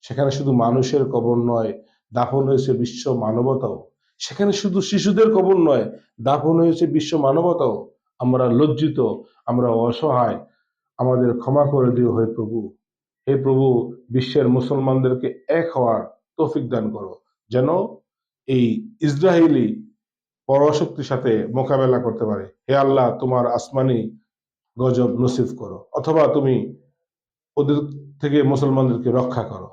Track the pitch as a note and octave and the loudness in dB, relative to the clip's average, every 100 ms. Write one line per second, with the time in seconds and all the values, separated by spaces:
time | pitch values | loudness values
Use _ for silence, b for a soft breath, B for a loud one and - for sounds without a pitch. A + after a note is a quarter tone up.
0 | - B2 C#3 C#3 C#3 B2 A#2 B2 B2+ C#3+ | -6 0 0 0 2 2 4 2 2 2
1 | C3+ B2 A2+ A#2+ A#2+ A#2 A2 G2+ b b | 2 0 2 2 2 0 -2 -6 b b
2 | _ A#2 A#2+ C3+ C3+ C3 C3+ A#2 A#2+ - | _ -2 0 0 2 2 2 -2 -2 -4
3 | D3 C3 G#2+ A2+ B2+ C3 B2 G2+ - _ | -4 -2 -2 -2 0 -2 -4 -8 -14 _
4 | _ _ - - G3+ G3+ G#3 F#3 F#3+ G3+ | _ _ -14 -2 -2 0 -2 -2 0 0
5 | E3 G3+ A3 A3 F#3 F#3+ D#3+ C3 A2 B | 0 4 4 4 4 4 4 2 -2 B
6 | B _ A#2 C#3+ D3+ E3 E3+ E3 E3 D3 | B _ -2 0 2 2 2 2 0 0
7 | D3 D#3 C3+ D3+ F3 E3+ C3 G#2 - _ | -2 0 2 2 0 0 -2 -4 -10 _
8 | _ _ B2+ B2+ B2+ A#2 D3+ C3 D3+ C3 | _ _ 0 2 2 2 2 2 -2 0
9 | A#2 - B B - A#2+ B2 A2+ A#2 A2+ | -2 -2 B B -4 -2 0 0 0 -2
10 | D#3 B2+ A#2 - - _ _ _ _ - | 0 0 0 -2 -12 _ _ _ _ -4
11 | B2+ B2+ B2 A#2+ C3 C#3 C#3+ C#3+ B2+ A#2+ | 0 2 2 0 0 0 2 2 2 2
12 | A#2+ G#2+ A2+ A2+ G#2+ A2+ G2+ _ _ _ | 0 0 -2 -4 -6 -6 -8 _ _ _
13 | _ _ - C3+ C3 C3 C3+ A#2+ - - | _ _ -4 -2 0 2 2 2 -2 -12
14 | _ B2 B2+ D3+ B2 B2 B2 C#3+ C3 C3 | _ -4 0 0 2 2 0 -2 0 2
15 | C3 B2+ B2+ - - D#3+ E3 C3+ A#2+ A2 | 0 0 -4 -8 -2 -2 -2 -2 0 0
16 | - - _ - D3+ D3 B2 B2 G#2+ G#2+ | -4 -16 _ -4 -2 -2 -4 -4 -4 -8
17 | G2 - _ _ _ B2 C#3 F3 G#3 - | -14 -16 _ _ _ -2 0 0 -4 -10
18 | _ _ _ _ - C3 A#2 G#2+ - - | _ _ _ _ -2 0 0 -2 -8 -4
19 | D3+ C#3+ F#3 E3+ E3 C#3 A2 - - _ | -2 2 2 4 4 4 0 -4 -12 _
20 | _ _ _ _ - C#3 D3 D3 - - | _ _ _ _ -2 2 4 2 -4 -6
21 | C3+ B2+ B2+ A2 G#2+ B2 C3 C#3 C3 B2+ | -6 -2 0 0 0 -4 0 2 2 2
22 | B2 A2 A2+ G2+ G2 _ - C3+ C#3 C3+ | -2 -4 -4 -4 -8 _ -2 0 2 2
23 | B2 A2+ C3 B2+ A#2+ A#2 - C3+ C3 A#2 | 2 0 -2 0 0 -2 -4 -2 0 0
24 | G#2+ - _ _ _ _ _ - B2+ B2 | -4 -12 _ _ _ _ _ -2 0 2
25 | A#2+ A#2 B2+ - A#2+ - G2+ F#2 - - | 0 2 0 0 -4 -4 -14 -16 -10 -8
26 | C#3+ D#3+ C#3+ C#3+ C3+ B2 - - _ _ | -2 2 2 2 0 0 -4 -14 _ _
27 | _ _ _ _ _ - C#3+ D3 C#3+ - | _ _ _ _ _ -2 0 0 -2 -12
28 | - - D3 D3 C3+ C3+ C#3+ C3 C3 A#2 | -18 -8 -2 2 2 2 0 2 2 0
29 | B2+ B2 B2 B2 A2 G2+ F#2+ | 0 0 -2 -4 -8 -10 -16